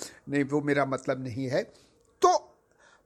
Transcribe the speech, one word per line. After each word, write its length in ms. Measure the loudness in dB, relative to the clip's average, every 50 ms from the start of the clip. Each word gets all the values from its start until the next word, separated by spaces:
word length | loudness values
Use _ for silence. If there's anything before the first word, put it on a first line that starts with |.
| -16 -18 -18 -18 -10 -4
नहीं, 160 | -2 0 0
वो 160 | 0 0 0
मेरा 240 | 0 2 2 2 2
मतलब 400 | 0 -2 -4 -4 -4 -4 -4 -6
नहीं 220 | -8 -6 -6 -4
है। 160 | -2 -2 -2 -2 -4 -10 -20 -20 _ _ _ _ _ _ _
तो 360 | 4 4 4 2 -2 -8 -18 _ _ _ _ _ _ -20 -20 _ _